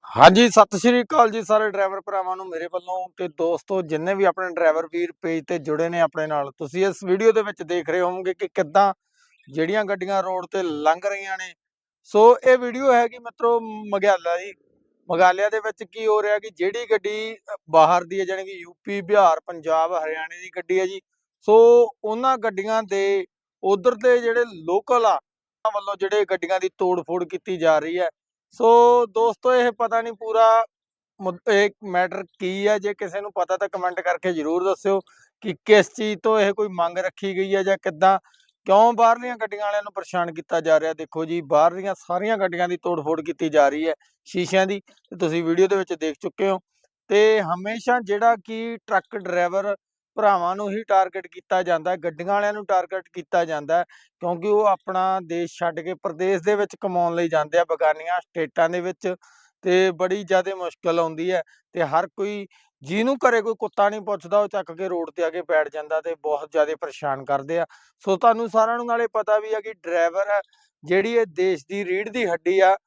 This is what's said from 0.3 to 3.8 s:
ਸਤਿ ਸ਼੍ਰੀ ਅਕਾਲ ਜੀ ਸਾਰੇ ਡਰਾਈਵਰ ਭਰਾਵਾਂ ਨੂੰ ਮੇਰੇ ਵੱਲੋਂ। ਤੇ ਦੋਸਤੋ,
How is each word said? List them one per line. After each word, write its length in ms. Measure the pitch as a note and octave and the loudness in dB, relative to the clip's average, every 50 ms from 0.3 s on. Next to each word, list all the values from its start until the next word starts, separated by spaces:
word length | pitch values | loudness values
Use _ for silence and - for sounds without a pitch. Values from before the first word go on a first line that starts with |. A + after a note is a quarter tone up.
| F#3+ G#3 A#3+ A#3 | 10 8 4 6
ਸਤਿ 300 | - A3 G3+ - - F3+ | 6 6 6 6 2 2
ਸ਼੍ਰੀ 220 | - B3 A#3+ B3 A#3 | 2 4 4 4 0
ਅਕਾਲ 260 | _ D#4 D#4 A#3+ A3+ | _ 4 4 4 4
ਜੀ 140 | G#3+ A3+ G3+ | 2 -4 -2
ਸਾਰੇ 260 | D#3+ A3 G#3+ G#3+ G#3+ | 0 0 0 0 -2
ਡਰਾਈਵਰ 300 | F#3+ G3+ G3 F#3+ G3 G3+ | -2 -2 -2 -2 -4 -8
ਭਰਾਵਾਂ 340 | - G#3 G3+ F#3+ F#3 F#3 F#3 | -8 -6 -6 -4 -4 -4 -8
ਨੂੰ 120 | F#3+ F#3+ F#3 | -8 -10 -12
ਮੇਰੇ 180 | E3+ D#3+ E3+ | -10 -10 -10
ਵੱਲੋਂ। 420 | E3+ F3+ F3+ F3 F3+ F#3 F#3 F#3 F#3 _ | -8 -8 -10 _ -6 -8 -8 -8 -10 _
ਤੇ 100 | - F#3 | -10 -10
ਦੋਸਤੋ, 540 | F3 D3 - D#3+ E3+ E3+ D#3 _ - G3 F#3+ | -10 -4 -4 -2 -2 -2 -4 _ -4 -4 -4